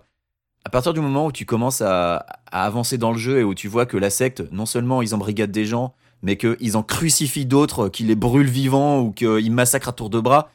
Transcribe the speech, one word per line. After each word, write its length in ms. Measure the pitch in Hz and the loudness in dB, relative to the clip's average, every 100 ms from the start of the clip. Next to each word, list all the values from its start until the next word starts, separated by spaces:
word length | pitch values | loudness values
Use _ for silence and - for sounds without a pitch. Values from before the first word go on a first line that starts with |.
| - _ _ _ _ _ | -8 _ _ _ _ _
à 60 | - | -4
partir 220 | 123 147 | -2 0
du 80 | 160 | 0
moment 260 | 143 139 156 | 0 0 -2
où 60 | |
tu 120 | 131 107 | -4 -2
commences 340 | 117 123 - | 0 0 0
à, 460 | 104 92 87 85 - - - | 0 2 0 -2 -6 -20 -8
à 140 | 90 | -4
avancer 340 | 101 117 117 123 | -2 -2 -4 -2
dans 120 | 113 | -2
le 80 | 113 | -2
jeu 200 | 117 135 | 0 0
et 20 | |
où 120 | 107 | 0
tu 140 | 92 104 | -2 -4
vois 180 | 113 123 | -2 0
que 100 | 98 | 0
la 140 | 98 | 0
secte, 320 | - 127 131 78 | 0 -2 -4 -8
non 140 | 87 110 | -6 -4
seulement 360 | 120 123 131 | -2 0 0
ils 120 | 113 | 0
embrigadent 360 | 107 98 104 104 | -2 -2 -2 -2
des 160 | 104 107 | 0 -2
gens, 280 | 117 131 - _ _ | -2 -4 -8 _ _
mais 140 | 92 98 | -4 0
qu'ils 400 | 117 113 120 107 | 0 0 -2 -2
en 60 | |
crucifient 640 | - - 165 - 147 151 131 | -2 -2 0 0 0 -2 2
d'autres, 420 | 139 147 - 101 | 2 2 0 -2
qu'ils 180 | - 110 | 0 0
les 100 | 110 | 2
brûlent 300 | 120 135 139 | 4 4 4
vivants 540 | 123 135 139 143 143 | 2 2 2 4 2
ou 120 | 117 | 0
qu'ils 380 | 98 117 110 110 | 0 0 2 2
massacrent 360 | 120 123 135 131 | 2 2 0 -4
à 40 | |
tour 180 | 120 110 | -8 -4
de 100 | 113 | 0
bras, 300 | 117 143 151 | 4 4 2